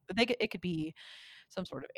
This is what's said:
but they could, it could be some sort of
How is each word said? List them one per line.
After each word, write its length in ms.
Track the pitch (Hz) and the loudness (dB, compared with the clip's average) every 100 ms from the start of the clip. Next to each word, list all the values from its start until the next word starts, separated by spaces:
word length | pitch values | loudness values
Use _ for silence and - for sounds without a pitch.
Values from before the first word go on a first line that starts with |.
| - | -2
but 80 | 185 | 4
they 100 | 240 | 4
could, 100 | 240 | 4
it 100 | 220 | 2
could 120 | 190 | 0
be 320 | 180 160 156 - - - - - - | 0 0 -2 -6 -16 -18 -18 -20 -10
some 180 | - 185 | -8 -6
sort 180 | 131 | -6
of 60 | 143 | -6